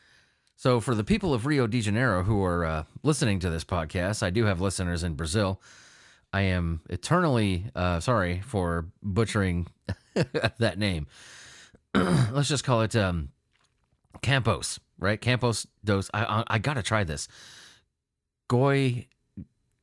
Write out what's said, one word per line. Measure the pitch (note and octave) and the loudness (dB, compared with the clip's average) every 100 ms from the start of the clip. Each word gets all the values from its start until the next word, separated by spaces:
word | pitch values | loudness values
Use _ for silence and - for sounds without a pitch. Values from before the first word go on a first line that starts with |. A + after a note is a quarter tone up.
| _ _ _ _ _ _ | _ _ _ _ _ _
So | C3+ B2 | 2 2
for | A2 | 2
the | A2 | 0
people | G#2 G#3+ F3+ | 2 0 2
of | B2 | 0
Rio | B2+ D3 A#2 | 2 2 2
de | B2 | 2
Janeiro | G#2+ G#2 B2+ F2+ | 0 2 2 2
who | F#2 G#2+ | 2 2
are, | F#2 F2 | 2 2
uh, | D#2+ D#2+ D2+ - | 0 -2 -6 -4
listening | C#3+ D3+ A#2+ G2 | -2 0 0 0
to | F2 | 0
this | E2 | -4
podcast, | - F2 D#2+ F#2 F2 A2 | -4 -4 -2 -2 -2 -2
I | F#2+ | -2
do | G2 | 2
have | G#2+ F2+ | 2 2
listeners | G2 F#2 F2+ E2+ | 0 -2 -2 -2
in | F2 | -4
Brazil. | D2 E2 G2+ G2 F#2+ - - - - - _ _ | -4 -2 0 0 -2 -10 -20 -20 -20 -20 _ _
I | F#2+ | -2
am | G2 F2+ E2+ E2 - | 0 0 0 -4 -6
eternally, | F2+ - F3 E3+ A#2+ G#2 F2+ A2 | -8 0 2 4 2 2 0 -4
uh, | - F2+ E2+ | -4 -2 0
sorry | G#2+ A#2 F2+ F2+ | 0 0 0 -4
for | F#2+ G2+ F2 E2+ E2 - | -4 -2 0 -2 -6 -8
butchering | G#2 F#2+ A2 G#2+ F#2+ F2 E2+ - - - _ | -4 0 0 0 0 0 -4 -8 -10 -10 _
<laughs> | |
that | - D3 D3+ A2 - A2+ F2 | -2 -2 -2 -4 0 -2 0
name. | G#2 E2 C#2 - - - - | -2 -2 -6 -12 -20 -20 -20
<clears throat> | - - - _ | -20 -20 -20 _
Let's | G3 F#3 D#3+ A2+ C3+ C#3 | 0 2 2 2 0 0
just | C#3+ | -2
call | - A#2 | 2 2
it, | A2 A#2 | 2 2
um, | F#2+ E2+ C#2+ - _ _ _ _ _ _ _ - | 0 0 -4 -12 _ _ _ _ _ _ _ -6
Campos, | - C#3 A2 E2 - - - - | 0 2 2 0 -2 -10 -14 -4
right? | F#2+ G#2+ | -2 0
Campos | B2 B2 A#2+ G#2 - _ | 0 2 2 0 -6 _
dos, | G#2+ G2 F#2+ | 0 0 0
I, | G#2 | -4
I, | A2+ G#2+ - | -2 -2 0
I | A2 | -2
gotta | C#3+ C#3+ | 0 -2
try | - A2 | 0 0
this. | F2 C#2+ - - - - - - _ _ _ _ _ _ - | 0 -4 -8 -16 -20 -20 -20 -20 _ _ _ _ _ _ -2
Goi-, | B2 C#3 C#3 C3 A#2+ - _ _ - - _ _ _ | 2 4 4 2 -2 -8 _ _ -18 -18 _ _ _